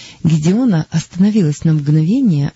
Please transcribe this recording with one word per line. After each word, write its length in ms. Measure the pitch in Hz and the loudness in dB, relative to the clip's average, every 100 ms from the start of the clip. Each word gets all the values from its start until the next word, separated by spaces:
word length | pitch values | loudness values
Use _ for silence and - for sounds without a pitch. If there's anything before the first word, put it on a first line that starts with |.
| - - | -20 -4
Гедеона 640 | 160 156 156 208 262 165 - | -2 0 0 0 0 0 -2
остановилась 720 | 165 - 175 202 214 156 147 | -6 -6 -2 0 2 0 -2
на 120 | 160 | 0
мгновение, 800 | 156 143 156 156 254 247 147 139 | 0 0 0 2 0 0 0 -2